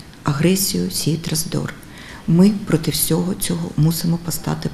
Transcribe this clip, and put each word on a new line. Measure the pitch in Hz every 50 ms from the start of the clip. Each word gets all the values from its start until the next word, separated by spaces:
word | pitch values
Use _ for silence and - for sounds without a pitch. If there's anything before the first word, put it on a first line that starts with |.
| - - - - -
агресію, | - 143 143 156 180 190 196 196 - - 180 - 185
сіють | - - - 143 160 160 - -
роздор. | 156 156 - - 156 147 - - - - - - - - - - - - -
Ми | - 165 170 190 208 208 202 -
проти | - 160 156 160 156
всього | - - - - 160 180 175 180 202
цього | - - - 175 165 170 - -
мусимо | - 151 165 165 - - 170 170 170 170
постати | 165 - - - 151 151 156 - 156